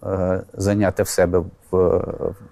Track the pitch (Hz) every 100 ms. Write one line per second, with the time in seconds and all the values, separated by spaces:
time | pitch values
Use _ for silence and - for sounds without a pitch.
0 | 101 95 90 92 - - 98 104 98 90
1 | 101 - 90 87 85 - _ 92 90 90
2 | - - - - -